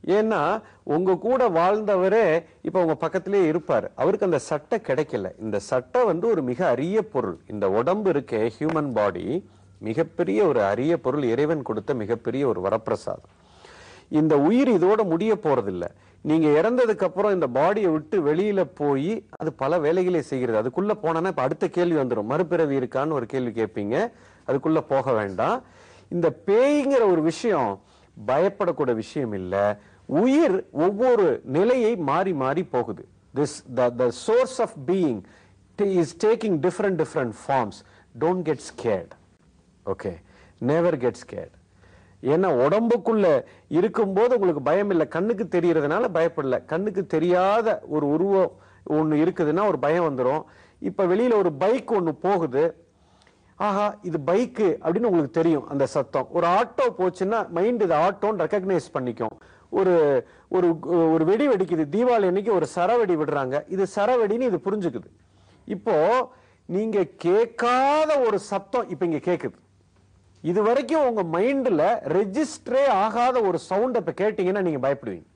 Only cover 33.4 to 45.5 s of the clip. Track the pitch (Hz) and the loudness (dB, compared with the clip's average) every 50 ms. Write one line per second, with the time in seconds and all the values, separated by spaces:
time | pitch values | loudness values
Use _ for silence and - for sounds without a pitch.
33.4 | 147 139 - - - - 127 120 123 123 120 120 127 123 113 - - - 220 247 | -2 -2 -4 -12 -16 -8 -2 0 0 0 2 0 0 0 0 -4 -2 2 2 2
34.4 | 262 247 - - 233 185 - 156 135 123 180 196 180 151 120 101 92 - - - | 2 0 0 -4 -4 -4 -4 -12 -4 -2 0 0 0 0 -2 -4 -8 -14 -20 -20
35.4 | _ _ _ _ _ _ _ - 208 196 190 180 165 147 - - - 214 226 226 | _ _ _ _ _ _ _ -2 -2 0 2 0 0 0 -2 0 2 2 2 2
36.4 | - 214 185 151 147 180 180 - 208 202 190 160 160 131 - 156 135 117 104 - | 0 -2 -2 0 0 -2 -2 0 -2 -2 0 0 -2 -2 -2 -4 -4 -4 -6 -10
37.4 | - - 139 131 117 104 92 - - _ - - _ _ _ 117 139 165 185 185 | -4 -2 0 0 0 -2 -6 -16 -20 _ -20 -20 _ _ _ -4 -2 -2 0 -2
38.4 | 175 160 151 127 - - - - - 120 104 92 85 - - _ _ _ _ _ | -2 -4 -4 -4 -6 -18 -18 -6 -2 -2 -2 -2 -4 -10 -20 _ _ _ _ _
39.4 | _ _ _ _ _ _ _ _ _ 101 95 - - - 87 92 - _ - - | _ _ _ _ _ _ _ _ _ -8 -8 -6 -8 -10 -10 -10 -18 _ -20 -20
40.4 | - - _ _ 117 123 147 165 170 175 165 139 117 123 110 - - - - - | -20 -20 _ _ -2 0 0 2 2 0 0 0 -2 -4 -4 -4 -16 -14 -14 -14
41.4 | 85 - _ - _ _ _ _ - - - - - _ - _ - 123 143 170 | -14 -14 _ -20 _ _ _ _ -20 -20 -20 -20 -20 _ -20 _ -2 0 0 2
42.4 | 190 185 151 123 127 143 180 214 226 233 233 240 - - 233 214 196 175 147 127 | 2 0 2 2 2 2 2 2 2 2 0 0 0 0 0 2 4 4 2 2
43.4 | - - - - _ _ - 160 185 220 - 226 226 190 190 185 226 247 254 233 | 0 -6 -20 -20 _ _ 0 0 0 0 0 0 -2 0 2 2 2 2 2 2
44.4 | 196 180 160 143 131 143 156 190 202 202 196 165 156 - - 160 185 220 233 190 | 2 0 0 0 0 0 0 0 0 0 0 0 0 0 -2 -4 -2 -2 -2 -4
45.4 | 226 165 | -4 -2